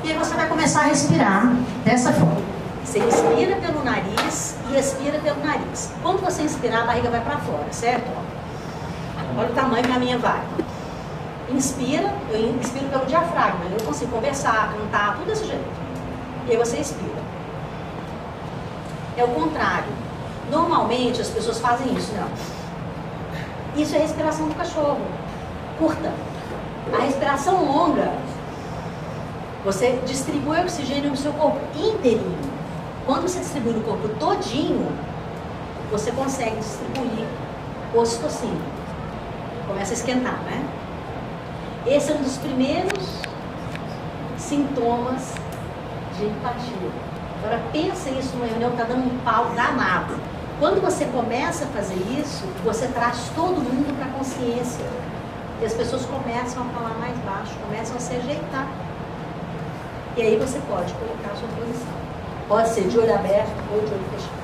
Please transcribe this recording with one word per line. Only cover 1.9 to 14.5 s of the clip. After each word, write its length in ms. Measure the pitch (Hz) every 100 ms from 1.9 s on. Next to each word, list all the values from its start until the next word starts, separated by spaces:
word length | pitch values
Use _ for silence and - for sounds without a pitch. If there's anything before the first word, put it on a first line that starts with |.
| 247 302
forma. 240 | - - - - - - -
Você 140 | - 208
inspira 580 | 240 233 220 233 370 -
pelo 280 | 339 302
nariz 720 | 240 208 185 214 311 - - - -
e 80 | 277
expira 400 | - - 285 302
pelo 260 | 302 277
nariz. 460 | 302 269 - - - -
Quando 180 | 330 381
você 220 | 359 -
inspirar, 400 | 302 254 233 220
a 40 | 240
barriga 240 | 240 240
vai 100 | 233
pra 160 | 233 294
fora, 300 | - 147 147
certo? 400 | - 233 247 - - - - - - - - - - - - - -
Olha 120 | 247
o 40 |
tamanho 320 | 254 254 226
que 80 | 254
a 60 | 254
minha 200 | 247 247
vai. 220 | 214 - - - - - - - - - - - -
Inspira, 600 | 254 - - 254 311 392 392 -
eu 260 | 220 233 -
inspiro 280 | - 269 277
pelo 200 | 269 254
diafragma, 540 | 330 - 277 220 180 175 208
eu 60 |
consigo 260 | 220 - -
conversar, 640 | 226 220 277 -